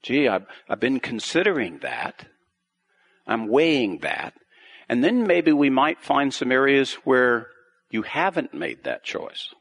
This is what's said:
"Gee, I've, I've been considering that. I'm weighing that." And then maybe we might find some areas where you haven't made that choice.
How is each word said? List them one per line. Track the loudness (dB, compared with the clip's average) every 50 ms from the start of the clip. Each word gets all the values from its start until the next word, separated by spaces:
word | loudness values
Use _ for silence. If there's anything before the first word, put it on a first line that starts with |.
| -4
"Gee, | -2 0 2 2 2
I've, | 2 0 -4 -8 -20 -20 _ _
I've | -4 -2
been | 0 0 0 -2
considering | -4 -6 -6 -6 -8 -2 0 2 2 2 0 0 -2 -4 -6 -10
that. | -10 -10 -8 -8 -8 -10 -10 -12 -20 _ _ _ _ _ _ _ _ _ _ _ _ _ _ _ _ _ _ _ _
I'm | -6 -4 -4 -2 0
weighing | 2 2 4 4 2 2 0 -2 -4 -4
that." | -6 -6 -6 -6 -8 -10 _ _ _ _ _ _ -20 -20 -20 -20 -8 _
And | -2 2 2
then | 2 2 2 2
maybe | 2 2 2 4 4 4
we | 4 4 2
might | 4 4 2 2 0 -4
find | -4 0 0 2 2 0 -2
some | -2 -2 0 2
areas | 2 4 4 4 4 2 0 -4 -8 _
where | 2 4 4 4 4 2 0 -2 -8 -20 _ _ _ _ _ _ _
you | -6 -6 -4
haven't | -4 -2 0 0 0 0 -2 -6 -6 -8
made | -8 -8 -8 -8 -8 _
that | -8 -8 -8 _
choice. | -10 -10 -8 -10 -10 -14 -14 -16 -16 -18 _